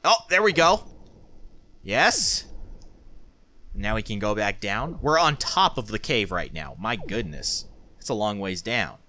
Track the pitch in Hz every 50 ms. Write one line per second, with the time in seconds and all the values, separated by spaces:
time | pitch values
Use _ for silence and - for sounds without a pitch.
0 | - 165 226 220 - - 180 185 214 208 165 160 160 170 196 214 - - - -
1 | - - - - - - - - - - - - - - - - - 95 101 127
2 | 170 226 240 - - - - - - - - - - - - - - - - -
3 | - - - - - - _ _ - _ _ - - - - - 98 104 110 110
4 | 107 - 110 101 104 104 104 107 104 101 98 - - 101 101 110 131 165 170 -
5 | - 143 156 160 170 156 143 127 - - - 180 190 175 - - 117 104 107 104
6 | - - 147 113 101 90 90 87 78 64 - 80 76 69 65 73 92 110 120 101
7 | - - 95 117 113 82 73 67 - - - - - - - - - - - -
8 | - - 123 104 107 107 104 101 98 95 92 87 - 113 120 120 95 - - -
9 | _